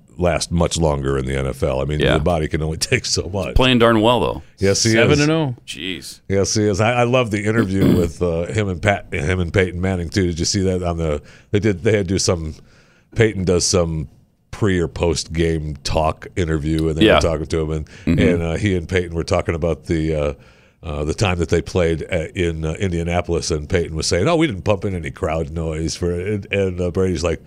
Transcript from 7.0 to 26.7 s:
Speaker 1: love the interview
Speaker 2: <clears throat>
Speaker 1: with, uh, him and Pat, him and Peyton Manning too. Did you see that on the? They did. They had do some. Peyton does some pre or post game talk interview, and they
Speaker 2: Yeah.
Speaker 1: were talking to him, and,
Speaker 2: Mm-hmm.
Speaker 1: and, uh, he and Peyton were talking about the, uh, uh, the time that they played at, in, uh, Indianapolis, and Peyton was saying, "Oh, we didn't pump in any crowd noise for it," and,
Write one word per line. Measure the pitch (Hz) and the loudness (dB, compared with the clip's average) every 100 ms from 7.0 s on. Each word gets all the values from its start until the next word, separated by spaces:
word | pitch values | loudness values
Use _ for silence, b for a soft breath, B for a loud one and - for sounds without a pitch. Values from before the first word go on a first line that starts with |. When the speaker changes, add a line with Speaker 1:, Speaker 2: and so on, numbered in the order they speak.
Speaker 1:
love | 120 127 117 | 2 2 2
the | 101 | 0
interview | 104 113 101 95 95 90 | 0 0 2 2 4 4
Speaker 2:
<clears throat> | |
Speaker 1:
with, | 85 - | 0 0
uh, | 90 82 87 | -2 0 -2
him | 110 101 | -2 -2
and | 87 | 0
Pat, | 104 98 - | 0 0 -2
him | 87 71 92 | -4 0 0
and | 85 | 0
Peyton | 98 92 87 | 2 0 0
Manning | 92 95 82 | -2 -2 -2
too. | 104 90 | 0 0
Did | 82 | 0
you | 82 | -2
see | 104 | 0
that | 92 92 | 0 0
on | 87 82 | -2 -2
the? | 80 73 - b b | -2 -2 -6 b b
They | 104 | 0
did. | 107 92 | 2 0
They | 104 104 | 2 2
had | 92 | 2
do | 92 | 0
some. | - 87 78 73 - b b b b | 0 -2 -4 -10 -16 b b b b
Peyton | - 110 98 | 0 0 2
does | 90 90 - | 2 2 2
some | 95 85 80 71 - _ _ _ | 2 0 -2 -6 -12 _ _ _
pre | - 107 92 | -2 0 2
or | 82 | 0
post | - 85 73 - | 0 0 0 -4
game | 80 82 82 76 71 | -2 0 0 -4 -8
talk | - 82 78 - - - | -4 0 0 -2 -6 -4
interview, | 82 80 76 80 80 | -2 0 0 0 0
and | 78 | 0
they | 107 | 2
Speaker 2:
Yeah. | 82 | 2
Speaker 1:
were | |
talking | 82 78 78 | 2 -2 -2
to | 82 | -4
him, | 78 | -2
and, | 78 76 B B | -4 -8 B B
Speaker 2:
Mm-hmm. | 85 | 2
Speaker 1:
and, | 87 85 | 2 2
uh, | 82 80 | -2 -2
he | 104 90 | 0 -2
and | 80 | 0
Peyton | 92 90 | -2 -2
were | 82 | -4
talking | 76 90 - | -2 0 0
about | 82 82 78 - | -2 -2 -2 -2
the, | 85 78 | 0 0
uh, | 78 73 71 b b b b | 0 -2 -6 b b b b
uh, | 82 73 | -10 -4
the | 76 | -4
time | 80 104 87 | 0 0 0
that | 82 | 0
they | 85 | 0
played | - 92 82 82 | 0 0 2 0
at, | - 90 80 98 | -2 -4 -4 -2
in, | 85 80 | -2 -2
uh, | 78 | -4
Indianapolis, | 80 98 85 85 87 85 85 - | -2 -2 -2 -2 -2 -2 -2 -2
and | 78 73 | -4 -2
Peyton | 92 78 78 | -2 -2 -4
was | 71 | -2
saying, | 87 120 | 0 2
"Oh, | 170 | 2
we | 160 | 2
didn't | 95 | 0
pump | 80 101 | -2 0
in | 101 | -2
any | 90 76 | -4 -6
crowd | 69 87 80 76 | -6 -4 -2 -4
noise | 82 80 78 82 - | -4 -4 -2 -4 -2
for | 87 | -2
it," | 87 92 107 98 | -2 -4 -4 -2
and, | 101 95 | -2 0